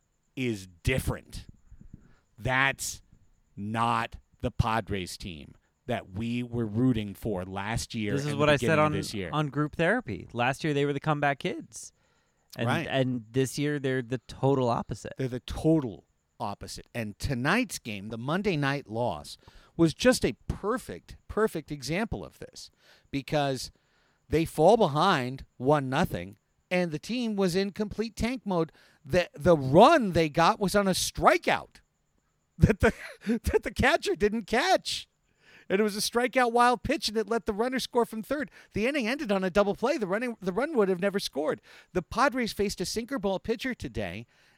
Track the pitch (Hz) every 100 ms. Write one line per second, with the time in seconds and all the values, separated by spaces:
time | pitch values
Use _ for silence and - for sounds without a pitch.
0 | _ _ _ - 127 107 95 85 - 131
1 | - 98 - - - - _ - - -
2 | - _ _ - 107 131 135 127 - -
3 | - - _ _ _ - 104 113 117 117
4 | 117 - - _ 127 - 117 110 98 98
5 | 87 - 104 80 - - _ _ - 110
6 | 85 95 117 120 123 117 113 104 127 110
7 | 104 95 117 95 90 98 98 117 - 117
8 | 104 139 147 143 147 143 120 151 151 98
9 | - 107 87 147 151 143 151 - 170 240
10 | - 90 - 113 120 135 165 143 143 139
11 | 156 147 147 139 180 320 - - - -
12 | _ _ _ _ _ - 117 151 151 135
13 | 127 123 110 120 131 - 147 147 135 131
14 | 117 127 - - 135 139 123 127 - 120
15 | - - 131 120 - - 156 160 127 80
16 | - _ _ - 110 98 92 - - 123
17 | 107 98 - 127 135 208 220 - 123 104
18 | 104 113 127 175 208 156 139 143 - 110
19 | 120 76 - - - - - - 165 -
20 | 247 254 175 117 - - 196 240 - 87
21 | - - - - 220 165 - 147 123 170
22 | 226 113 73 - - - - _ _ _
23 | _ 139 131 151 139 131 - - _ _
24 | _ _ _ 151 165 - 160 233 185 143
25 | 185 165 123 135 - - 127 151 135 135
26 | 185 95 90 98 _ _ _ 180 175 151
27 | - 240 226 202 190 175 196 185 214 -
28 | 226 - 226 254 208 180 160 - _ _
29 | 135 175 170 - 147 165 131 147 254 330
30 | 214 170 160 143 165 220 190 208 196 180
31 | - - 180 339 - 127 - - _ _
32 | _ _ _ _ _ - - 208 226 -
33 | - - - 233 - 427 277 196 254 339
34 | - 349 208 226 196 226 349 349 - -
35 | - _ _ _ _ - - 190 214 202
36 | - 233 247 254 247 233 240 240 - 269
37 | - 214 202 233 - 202 247 262 - 247
38 | 233 220 196 285 247 - - 208 226 294
39 | 214 277 247 196 185 185 202 190 233 311
40 | 196 202 247 226 185 180 294 285 196 180
41 | 202 196 - 262 302 214 - - - 180
42 | - - 269 254 220 - 202 - 180 214
43 | 233 269 196 185 - 247 262 233 151 113
44 | 95 92 123 _ _